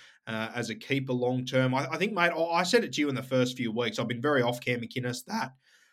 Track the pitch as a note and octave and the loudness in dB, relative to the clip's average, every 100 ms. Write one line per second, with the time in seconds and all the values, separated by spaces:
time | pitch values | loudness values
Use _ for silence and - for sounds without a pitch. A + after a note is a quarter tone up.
0 | - _ - A2 A2 A#2+ A2 A2 - C#3 | -20 _ -8 -6 -4 -4 -6 -8 -4 -2
1 | C3 B2 B2 B2+ B2 C3 C3 B2+ C#3 D#3 | -2 0 0 0 0 2 2 2 -2 -2
2 | G#3 G3 E3+ D#3+ E3 E3+ F3+ A#3 E3 C3+ | 0 2 2 2 2 2 4 4 2 0
3 | D3 B2 - C3 B2 B2+ A2+ A2 A#2 A2 | 0 -2 0 2 2 0 -2 0 -2 -2
4 | A#2 A#2+ C#3+ C#3 A#2+ B2 - A#2+ A2+ B2 | -4 -2 2 4 2 0 -2 -4 -4 -6
5 | B2 B2 - A2+ B2+ - _ _ _ | -4 -6 -6 -6 -6 -10 _ _ _